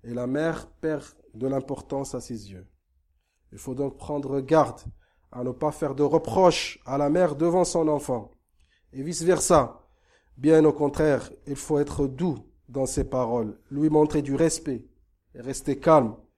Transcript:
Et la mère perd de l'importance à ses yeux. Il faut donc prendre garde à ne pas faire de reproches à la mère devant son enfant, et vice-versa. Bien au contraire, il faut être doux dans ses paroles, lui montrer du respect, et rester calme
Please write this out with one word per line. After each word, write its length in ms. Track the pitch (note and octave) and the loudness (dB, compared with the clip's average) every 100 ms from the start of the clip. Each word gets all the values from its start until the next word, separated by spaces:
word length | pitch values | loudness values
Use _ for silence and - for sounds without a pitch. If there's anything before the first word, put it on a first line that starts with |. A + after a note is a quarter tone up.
Et 100 | A#2 | -10
la 140 | A#2+ B2 | -8 -4
mère 420 | C#3 E3 D#3 - _ | -2 -2 -4 -10 _
perd 240 | D#3+ D3+ - _ _ | -6 -6 -8 _ _
de 140 | A2 C3 | -8 -4
l'importance 640 | C3+ C#3 C#3 - C#3 C3+ | -4 -4 -10 -8 -8 -6
à 60 | C3 | -10
ses 320 | A#2+ A#2 G2 | -10 -14 -14
yeux. 160 | F#2 F#2+ _ _ _ _ _ _ _ _ | -20 -20 _ _ _ _ _ _ _ _
Il 40 | G#2 | -16
faut 160 | - | -12
donc 240 | C3 C#3 - | -6 -6 -8
prendre 440 | - D3 C#3 C#3 | -8 -8 -4 -6
garde 400 | C3 D#3 A#2 - - - _ _ _ | 4 4 4 -2 -16 -20 _ _ _
à 120 | B2 | -10
ne 80 | B2+ | -8
pas 200 | B2 D3+ | -4 -6
faire 240 | C#3+ D3+ C3+ | -4 -6 0
de 80 | |
reproches 760 | C#3+ D#3+ D#3+ F#3+ F3+ - - - - | 2 2 0 4 4 4 -6 -12 -8
à 120 | C#3 | -2
la 120 | C#3+ | 0
mère 260 | E3 F3+ C#3 | 2 0 2
devant 280 | E3+ F3+ | 0 2
son 240 | E3+ E3+ D#3 | 0 0 0
enfant, 440 | D3 C#3+ B2 G#2 _ _ _ _ _ _ | -2 -2 -6 -6 _ _ _ _ _ _
et 100 | C3+ | -12
vice-versa. 760 | C#3+ E3 E3 F3+ - E3 A#2+ - _ _ _ _ _ - | -8 -4 0 2 4 4 4 -6 _ _ _ _ _ -2
Bien 260 | C#3+ D#3+ D#3 | 4 6 6
au 80 | |
contraire, 580 | D3 C#3+ - D#3 C3 - - - | 4 -2 0 0 0 -2 -18 -12
il 80 | C#3 | -12
faut 240 | - D3 | -2 -2
être 280 | C#3+ - C#3 | -2 -2 -4
doux 300 | C3 F3 B2 - _ _ | -2 -4 -4 -12 _ _
dans 160 | C3 C3 | -6 -4
ses 200 | - B2+ | -2 -2
paroles, 540 | C3 A#2+ A#2+ A2 G#2 _ | -2 -2 -2 -4 -8 _
lui 180 | C#3 D#3 | -2 2
montrer 320 | D3+ D3+ D3+ | 4 4 2
du 140 | C3+ C3+ | -2 0
respect, 500 | D#3+ - - A#2+ - _ _ _ _ | 0 0 -6 -8 -10 _ _ _ _
et 80 | B2+ | -16
rester 380 | A#2+ C3+ - C#3 | -12 -8 -4 0
calme 360 | E3+ D#3 A2+ A2 _ | 6 6 4 -6 _